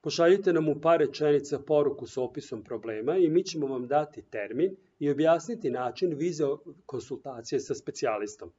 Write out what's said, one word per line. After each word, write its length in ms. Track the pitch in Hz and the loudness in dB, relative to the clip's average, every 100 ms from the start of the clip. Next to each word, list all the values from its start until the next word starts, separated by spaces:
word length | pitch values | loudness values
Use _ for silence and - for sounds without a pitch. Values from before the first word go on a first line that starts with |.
Pošaljite 520 | - 143 170 196 196 | -6 4 6 6 4
nam 160 | 165 156 | 2 2
u 120 | 156 | 0
par 180 | 165 170 | 4 4
rečenica 600 | 143 - 151 147 143 143 | 4 2 2 2 2 -6
poruku 480 | - 151 143 - 117 | 2 2 2 0 -8
s 120 | - | -6
opisom 440 | 123 - - 117 | -6 -6 -12 -12
problema 540 | 107 117 113 110 120 180 | -8 -8 -6 -6 -2 2
i 140 | 170 | 4
mi 140 | 165 | 4
ćemo 220 | 190 165 143 | 0 -4 -4
vam 200 | 131 123 | -4 0
dati 360 | 143 151 - | 0 0 -8
termin 540 | - 110 101 117 185 190 _ _ | -12 -8 -6 0 -2 -2 _ _
i 120 | 147 | -2
objasniti 600 | 143 160 165 - 117 156 | 2 4 4 0 -6 -4
način 440 | 120 123 113 185 | -4 -4 -2 -2
video 440 | 147 165 156 147 143 - - _ | 0 -4 0 -2 -2 -8 -20 _
konsultacije 760 | 123 - 131 - 123 117 139 | -10 -8 -12 -10 -12 -4 -4
sa 140 | - | -4
specijalistom. 760 | 113 - - 135 107 104 - 87 | -8 -8 -4 -2 -2 -4 -8 -18